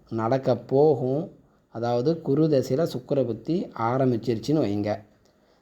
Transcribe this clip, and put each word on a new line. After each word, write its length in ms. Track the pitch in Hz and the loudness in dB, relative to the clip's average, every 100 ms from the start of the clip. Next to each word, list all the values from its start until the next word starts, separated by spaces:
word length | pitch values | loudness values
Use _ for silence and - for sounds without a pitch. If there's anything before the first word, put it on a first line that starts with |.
| _ | _
நடக்க 480 | 113 113 131 131 120 | -4 0 0 0 -2
போகும்? 760 | - 131 156 131 131 143 190 - _ _ _ | 0 4 4 4 0 -2 -6 -12 _ _ _
அதாவது, 540 | 117 120 120 131 165 | -8 -2 0 0 -2
குரு 240 | 151 139 160 | 0 2 4
தசையில 360 | 143 123 131 | 2 2 0
சுக்கிர 420 | 170 139 - 143 | -2 -4 -4 -2
புத்தி 420 | 120 110 - 170 240 | 0 -4 -2 -4 -4
ஆரம்பிச்சிருச்சுன்னு 960 | - 113 131 131 117 113 110 104 156 | -4 -2 2 2 0 -2 -4 0 0
வைங்க, 360 | 113 104 104 104 - _ _ _ _ _ | 2 0 -2 -4 -8 _ _ _ _ _